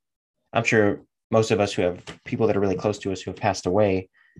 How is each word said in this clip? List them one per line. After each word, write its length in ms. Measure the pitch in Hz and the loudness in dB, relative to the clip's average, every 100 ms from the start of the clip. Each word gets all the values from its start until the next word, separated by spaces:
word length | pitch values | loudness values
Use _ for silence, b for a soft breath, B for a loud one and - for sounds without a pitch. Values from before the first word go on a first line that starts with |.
| _ _ _ _ _ | _ _ _ _ _
I'm 100 | 117 | -2
sure 400 | - 113 101 - - _ - | 2 4 2 0 -8 _ -2
most 180 | 110 110 | 0 2
of 80 | 104 | 2
us 140 | 101 | 0
who 100 | - | 0
have 220 | 90 90 - - | -2 -4 -12 -18
people 220 | - 117 107 | -8 -2 0
that 100 | 101 | 2
are 40 | |
really 160 | 98 90 | 0 0
close 240 | 107 101 | -2 -4
to 100 | 98 | -6
us 100 | 92 | -8
who 120 | 98 | -8
have 80 | 92 | -4
passed 260 | 104 - 90 | -4 -2 0
away, 420 | 101 104 92 92 b b | 2 2 0 -4 b b